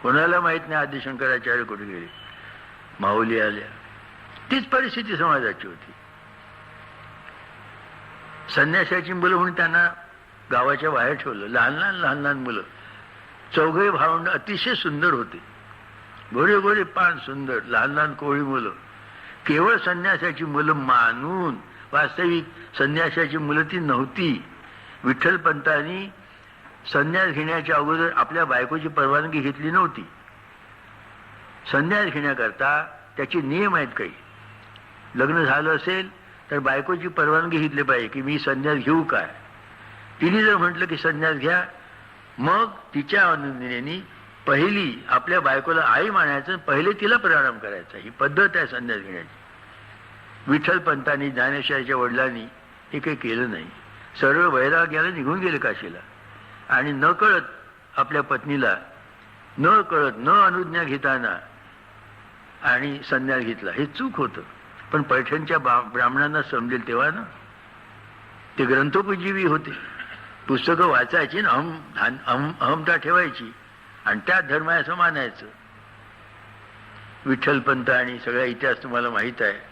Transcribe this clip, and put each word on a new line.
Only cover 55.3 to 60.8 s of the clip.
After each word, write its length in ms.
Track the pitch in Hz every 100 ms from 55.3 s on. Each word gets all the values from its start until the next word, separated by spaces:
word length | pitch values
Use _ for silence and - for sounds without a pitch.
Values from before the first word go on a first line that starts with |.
| 180
गेले 200 | 185 147
काशीला 400 | 123 98 95 87 - - - - - - -
आणि 240 | 131 143
नकळत 480 | 139 151 180 202 185 - - - - - -
आपल्या 260 | 135 147
पत्नीला 540 | 139 135 143 143 120 92 - - - - - - - -
न 240 | 156 214
कळत, 300 | - 165 143 107
न 260 | 131 202
अनुज्ञा 400 | 190 175 175 170